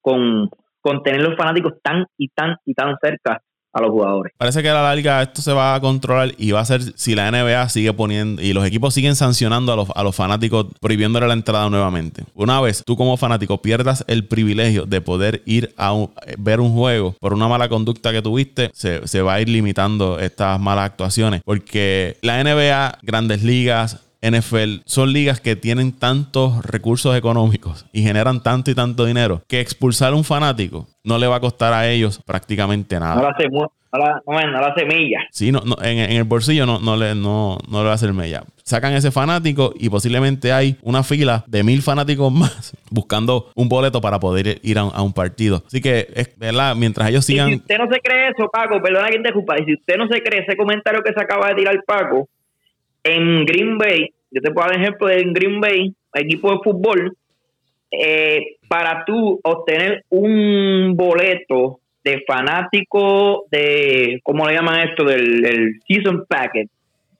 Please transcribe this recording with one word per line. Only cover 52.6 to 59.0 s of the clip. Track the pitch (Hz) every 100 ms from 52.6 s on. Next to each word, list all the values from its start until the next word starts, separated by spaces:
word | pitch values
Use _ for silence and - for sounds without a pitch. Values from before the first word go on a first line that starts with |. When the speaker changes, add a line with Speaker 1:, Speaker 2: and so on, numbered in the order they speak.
| _ _ _ _
Speaker 1:
en | 156 165 170 165 151
Green | 175 214 220
Bay, | 214 170 156 _ _
yo | 131
te | 147
puedo | 156 175
dar | 180
ejemplo | 196 202 196
de | 185
en | 180
Green | 175 196 202
Bay, | 208 190 190 - _
equipo | 143 151 160 196
de | 196
fútbol, | 214 185 214 190 175 - _ _ _ _ _ _ _
eh, | - 156 156 156 151 - - -
para | 170 165 160